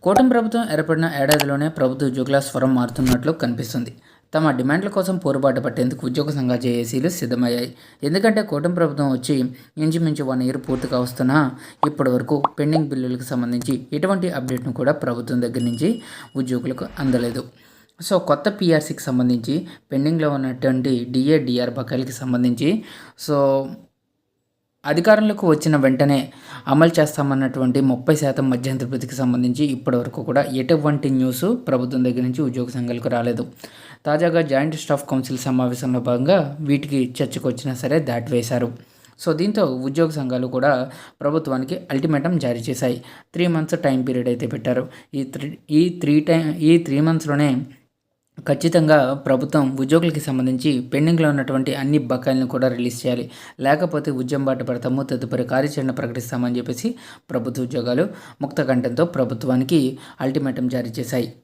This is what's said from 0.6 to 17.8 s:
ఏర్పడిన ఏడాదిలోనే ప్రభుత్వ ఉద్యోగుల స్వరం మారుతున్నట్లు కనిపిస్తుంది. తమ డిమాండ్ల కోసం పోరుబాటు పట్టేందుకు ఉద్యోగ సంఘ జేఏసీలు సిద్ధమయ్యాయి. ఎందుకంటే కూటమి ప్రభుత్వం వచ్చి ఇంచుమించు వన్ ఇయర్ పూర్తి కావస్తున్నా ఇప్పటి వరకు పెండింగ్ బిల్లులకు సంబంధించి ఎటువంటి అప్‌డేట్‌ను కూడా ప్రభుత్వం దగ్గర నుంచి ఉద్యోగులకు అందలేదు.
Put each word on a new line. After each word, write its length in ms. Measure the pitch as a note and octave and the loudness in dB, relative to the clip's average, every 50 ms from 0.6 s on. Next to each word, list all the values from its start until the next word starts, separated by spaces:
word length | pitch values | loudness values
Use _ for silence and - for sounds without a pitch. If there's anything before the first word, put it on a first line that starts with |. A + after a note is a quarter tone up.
| A#3 A3 D#3 | -2 -2 -2
ఏర్పడిన 380 | D3+ D#3 D#3 E3 D#3 E3 E3 D3+ C#3+ C#3 | -2 0 0 2 2 2 0 0 0 2
ఏడాదిలోనే 460 | C#3 D3+ D3+ D#3 C#3+ C#3+ C#3 D3 D#3 | 2 4 2 2 0 0 0 -2 -2
ప్రభుత్వ 380 | D#3+ - C3 B2+ B2+ C3+ D3 | 0 0 0 0 0 0 -2
ఉద్యోగుల 320 | C#3 B2 B2+ B2+ C3+ C#3 C#3 | -2 0 -2 -2 2 2 0
స్వరం 360 | C#3 - - B2+ C3 C3 C3 | 0 0 -2 0 2 4 4
మారుతున్నట్లు 580 | B2 B2 A#2+ B2 - C3 B2+ B2+ B2 B2+ D3+ E3 | 2 2 0 0 0 2 2 2 2 2 -2 -2
కనిపిస్తుంది. 640 | - - A#2+ A#2+ A2+ B2+ - - B2+ A#2+ - - - _ _ _ _ _ _ - | 0 -2 -2 -2 -4 -6 -4 -4 -6 -6 -6 -10 -18 _ _ _ _ _ _ -2
తమ 160 | D#3 D#3+ D#3 | 2 2 2
డిమాండ్ల 380 | C3+ B2 B2+ C3+ D3 F3 G3 G3+ | 2 2 2 2 0 0 0 0
కోసం 280 | G3 G3+ F#3 F#3 F#3+ | -2 -2 0 0 -2
పోరుబాటు 440 | F3 - D3+ C#3 C3+ C3+ C#3 B2 C3 | -2 0 0 0 2 2 2 2 2
పట్టేందుకు 460 | C#3 C#3 - - B2 B2+ - - - | -2 -2 0 0 0 0 0 -2 -4
ఉద్యోగ 240 | B2+ B2 D3+ C#3+ D3 | -2 -2 -2 -2 -2
సంఘ 200 | D3 C#3+ B2+ B2 | -2 -2 0 0
జేఏసీలు 580 | B2 A#2+ B2 B2+ A#2+ A#2+ A#2+ A2+ - C3 C3 F3 | 0 0 0 0 0 0 -2 -2 -2 0 0 0
సిద్ధమయ్యాయి. 680 | F3+ - - A#2+ B2 A#2+ B2 A#2+ A#2+ A#2+ B2 B2+ - - - - - _ - | -2 -2 -4 -4 0 0 0 0 0 -2 -4 -8 -10 -18 -20 -20 -16 _ -4
ఎందుకంటే 400 | C#3+ E3 G3 G3 A3+ G#3 G#3+ G#3 | -2 0 2 2 2 2 2 0
కూటమి 320 | G#3 - C#3+ D3+ F3+ F3+ | 0 -2 -2 0 0 2
ప్రభుత్వం 380 | F3+ E3+ D#3 C#3+ C#3+ D3 C#3 C3 | 2 2 0 2 0 0 0 0
వచ్చి 320 | B2+ B2+ - D3+ C3+ B2 B2 B2 - - - _ D3+ | -2 0 0 0 0 0 -2 -4 -10 -20 -18 _ -2
ఇంచుమించు 460 | D#3 D#3+ D#3 E3+ E3 D#3 D3 D3 C#3+ | 0 0 2 2 0 0 0 -2 -2
వన్ 180 | C3 C3 B2+ B2+ | -2 -2 0 0
ఇయర్ 140 | B2+ C3 | -2 -2
పూర్తి 320 | C3+ B2 - C3 B2+ B2+ B2 | -4 -4 -2 -4 -2 -2 -2
కావస్తున్నా 640 | C3 B2 B2 B2 - - B2+ B2+ C3+ D#3 D3+ B2+ B2+ - - - - _ - | 0 0 -2 -2 -2 0 0 4 4 4 4 2 -2 -6 -18 -20 -4 _ -2
ఇప్పటి 240 | D3 D3 D3+ D3 C3 | -2 0 0 0 2
వరకు 320 | B2 B2+ B2 B2 D3+ C#3+ C#3+ - - - | 2 0 0 0 0 0 -2 -4 -4 -2
పెండింగ్ 300 | D3 D3 D#3 D#3+ D#3 C#3 | 0 2 2 2 0 0
బిల్లులకు 340 | C#3 C3 B2+ B2+ B2+ B2 B2+ | -2 -4 -4 -4 -4 -6 -6
సంబంధించి 640 | - C#3+ B2 A#2+ A#2+ B2 B2 B2 C#3+ C3+ B2 - - - | -6 -4 -4 -4 -2 -4 -4 -2 -2 -4 -4 -4 -6 -6
ఎటువంటి 380 | D3 D#3+ F#3 G3 F#3 F3 F3 | -2 0 0 0 0 -2 -4
అప్‌డేట్‌ను 420 | E3 C#3 B2+ B2+ B2+ B2 B2 C3 B2 | -4 -4 -4 -4 -6 -4 -4 -6 -6
కూడా 200 | - B2+ C3+ D3+ | -2 0 0 0
ప్రభుత్వం 500 | - - C3 A#2+ A#2+ A#2 A#2 B2+ B2 A#2+ | 0 -2 -4 -4 -4 -6 -4 -2 -2 -2
దగ్గర 200 | A#2 A2+ C3 A#2+ | -2 -2 -2 -2
నుంచి 380 | A#2+ A#2 A#2 C#3 F#3 A#3 A3+ - - - - - - _ | -2 -2 0 0 0 0 -2 -6 -14 -18 -18 -20 -10 _
ఉద్యోగులకు 500 | C#3 C3 B2 B2+ B2 A#2+ B2 C3 B2+ F#2+ G2 - - | -6 -4 -2 -2 -4 -2 -4 -6 -6 -8 -10 -8 -4
అందలేదు. 460 | - C3 B2 A#2+ A#2+ A#2+ A2+ A#2+ A#2+ - _ _ _ - _ _ | 0 2 2 2 0 0 -4 -6 -10 -10 _ _ _ -20 _ _